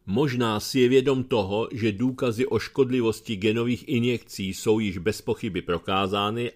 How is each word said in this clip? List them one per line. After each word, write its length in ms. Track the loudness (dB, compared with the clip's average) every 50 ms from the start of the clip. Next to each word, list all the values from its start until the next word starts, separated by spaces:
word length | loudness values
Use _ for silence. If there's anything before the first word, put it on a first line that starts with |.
| -8
Možná 540 | -2 0 0 0 0 2 0 0 0 0 -2
si 200 | -4 -2 2 4
je 80 | 4 6
vědom 360 | 6 6 4 4 0 0 0
toho, 440 | 0 0 0 2 2 0 -2 -2 -4
že 200 | -4 -2 -2 -2
důkazy 540 | 0 0 -2 -2 0 0 -2 -2 0 0 -2
o 120 | 0 0 -2
škodlivosti 800 | -2 -2 0 0 2 2 2 2 2 0 0 -2 -6 -8 -6
genových 520 | 0 0 2 2 2 0 -2 -2 -4 -4 -2
injekcí 640 | -2 0 2 0 0 -2 -6 -12 -8 -6 -6 -6 -6
jsou 240 | -2 0 2 2 2
již 200 | 2 -2 -4 -2
bez 240 | -2 -4 -4 -4
pochyby 400 | -4 -6 -4 -4 -4 -4 -4 -4
prokázány 920 | -2 -2 -4 -4 -2 -2 0 0 0 0 0 0 0 0 -2 -2 -4 -6 -6